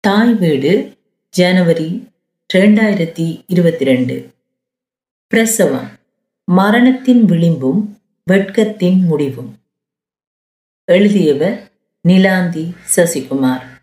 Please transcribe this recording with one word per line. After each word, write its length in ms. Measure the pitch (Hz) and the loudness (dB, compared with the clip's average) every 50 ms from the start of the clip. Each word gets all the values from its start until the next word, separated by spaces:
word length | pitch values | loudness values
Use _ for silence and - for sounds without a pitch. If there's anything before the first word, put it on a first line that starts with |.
| - | -2
தாய் 260 | 202 196 214 233 240 226 | 0 0 2 2 0 0
வீடு, 600 | 196 180 165 147 131 131 151 185 247 262 - - _ _ _ _ _ _ _ | 0 0 0 0 0 0 0 0 0 -2 -6 -16 _ _ _ _ _ _ _
ஜனவரி 580 | - 180 180 180 185 185 180 170 165 165 160 160 180 233 - _ _ _ _ _ _ _ _ _ | -2 0 0 2 2 2 2 2 0 -2 -2 -6 -8 -10 -12 _ _ _ _ _ _ _ _ _
ரெண்டாயிரத்தி 760 | - 185 196 208 208 214 220 208 196 - 165 165 - - 165 165 156 - _ | 0 2 4 4 4 4 2 0 0 -2 -4 -6 -6 -8 -8 -8 -8 -12 _
இருபத்தி 360 | - 185 170 175 165 165 - 135 | -2 0 2 2 0 0 0 -2
ரெண்டு. 320 | 135 127 123 127 120 - - - - _ _ _ _ _ _ _ _ _ _ _ _ _ _ _ _ _ _ _ | 0 0 0 -2 -4 -6 -10 -12 -16 _ _ _ _ _ _ _ _ _ _ _ _ _ _ _ _ _ _ _
பிரசவம், 640 | _ - 220 226 220 - - 185 143 131 123 110 - - _ _ _ _ _ _ _ _ _ _ | _ -2 0 0 0 0 0 0 0 -2 -6 -8 -12 -20 _ _ _ _ _ _ _ _ _ _
மரணத்தின் 760 | - 180 185 196 208 214 240 247 262 262 254 - 247 247 240 220 | 0 0 2 2 2 2 4 4 2 2 0 0 2 2 4 4
விளிம்பும் 560 | 175 170 165 170 170 156 131 131 131 160 214 208 - - _ _ _ _ _ _ - | 2 2 2 2 0 0 0 -2 -2 -2 -2 -4 -6 -12 _ _ _ _ _ _ 0
வெட்கத்தின் 680 | 185 202 196 - - 233 214 214 208 - 185 180 185 185 180 | 0 0 0 -2 -2 -2 -2 -2 -2 -2 -2 0 2 2 2
முடிவும். 440 | 170 156 143 147 135 123 120 127 - - _ _ _ _ _ _ _ _ _ _ _ _ _ _ _ _ _ _ _ _ _ _ _ _ _ _ | 0 0 -2 -2 -4 -6 -10 -14 -18 -20 _ _ _ _ _ _ _ _ _ _ _ _ _ _ _ _ _ _ _ _ _ _ _ _ _ _
எழுதியவர் 680 | - 175 185 208 202 208 190 165 151 139 135 160 196 247 - - _ _ _ _ _ _ _ - | 0 2 4 4 2 2 2 2 0 0 0 -2 -4 -4 -6 -12 _ _ _ _ _ _ _ 0
நிலாந்தி 600 | 170 185 190 190 190 185 185 180 175 170 160 160 175 180 - - - - | 2 4 4 4 2 0 0 -2 -4 -6 -8 -8 -10 -12 -14 -10 -4 0
சசிகுமார். 680 | 185 170 170 - 147 131 - 135 135 131 127 127 127 - - - _ | 0 0 0 -2 -8 -8 -6 -4 -2 -2 -2 -2 -4 -10 -18 -20 _